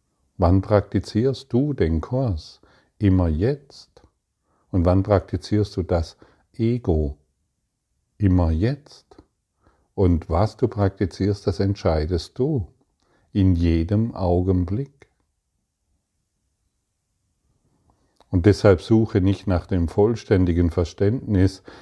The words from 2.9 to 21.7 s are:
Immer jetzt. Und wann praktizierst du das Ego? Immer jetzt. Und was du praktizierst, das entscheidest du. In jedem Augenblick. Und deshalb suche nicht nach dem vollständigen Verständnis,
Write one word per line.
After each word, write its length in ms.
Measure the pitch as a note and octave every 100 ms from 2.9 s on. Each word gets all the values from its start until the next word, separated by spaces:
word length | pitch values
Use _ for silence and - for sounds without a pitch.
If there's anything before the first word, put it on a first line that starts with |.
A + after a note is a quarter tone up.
| -
Immer 300 | G#2 F#2 F2
jetzt. 680 | D#2 G#2+ C#3+ _ - - _ _ _ _ _ _ _ _ G2
Und 80 |
wann 200 | E2+ F#2
praktizierst 720 | G2 G2+ - F#2+ - G#2 G2+ -
du 60 |
das 340 | E2+ F2 D#2+ - - _ _
Ego? 640 | - A2+ A#2+ A#2+ D#2+ D2+ C#2 _ _ _ _ _ _ _ _ _ -
Immer 340 | G2+ F2+ E2+
jetzt. 540 | D#2+ A2 C#3+ - - _ - - _ _ _ _ _ _
Und 360 | - F#2 E2+ -
was 280 | E2 A2 -
du 100 | A2+
praktizierst, 800 | G#2 G2 - F#2+ - G2 G2+ -
das 140 | F#2+
entscheidest 760 | G2 G2 F#2 D#2+ D#2 F2 - -
du. 300 | C3+ D3 F#2 _ _ _ _ _ _
In 240 | G#2 F#2+ F2
jedem 580 | E2+ E2 E2 G#2 A2+
Augenblick. 920 | - F#2 F2 F#2 F#2 F2 G#2 C#3 _ _ _ _ _ _ _ _ _ _ _ _ _ _ _ _ _ _ _ _ _ _ _ _ _ _ _ _ _ _ _ _ _ -
Und 160 | F#2+ F#2+
deshalb 360 | F#2+ G#2+ F#2
suche 400 | - A2 G#2+ G#2
nicht 260 | F#2 G2 -
nach 180 | F2 -
dem 220 | F#2 E2+
vollständigen 840 | - G#2 A#2 - G2 F2+ E2+ E2+
Verständnis, 920 | F2 E2+ - G2+ B2 - G2+ F#2+ - -